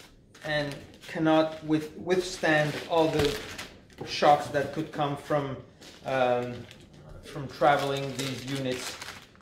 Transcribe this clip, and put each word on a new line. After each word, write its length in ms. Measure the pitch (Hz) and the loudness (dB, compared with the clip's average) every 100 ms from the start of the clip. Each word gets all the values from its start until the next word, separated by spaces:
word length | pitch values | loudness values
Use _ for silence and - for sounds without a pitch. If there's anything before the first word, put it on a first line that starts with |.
| - - - - | -20 -20 -20 -14
and 300 | 156 151 143 143 - - - | -4 -2 -2 -6 -14 -20 -10
cannot 560 | 170 160 156 160 - | 0 4 6 4 -2
with-, 320 | 151 156 - - | 0 0 0 -8
withstand 760 | 165 185 180 - 165 156 147 139 - | 0 0 0 0 2 4 2 -2 0
all 160 | 170 160 | 2 4
the 320 | 151 143 - - - - - - - - | 4 2 0 -8 -12 -12 -16 -20 -16 -10
shocks 420 | - 160 143 - | 4 6 6 4
that 240 | 143 131 | -2 -2
could 180 | 160 - | -4 -6
come 260 | 151 143 139 | -2 -2 -2
from, 400 | - 151 135 127 - - - - | -2 -2 -2 -6 -12 -20 -20 -14
um, 480 | 135 135 123 123 123 120 - - - - - - | -4 2 2 2 -2 -8 -12 -18 -20 -20 -18 -16
from 240 | - 151 131 | -12 -10 -10
traveling 680 | - 156 143 139 139 139 123 | 2 4 4 2 -2 -4 -6
these 280 | 135 120 123 139 | -6 -6 -6 -4
units 380 | 131 127 - - - - - - | -4 -4 -6 -10 -12 -14 -18 -20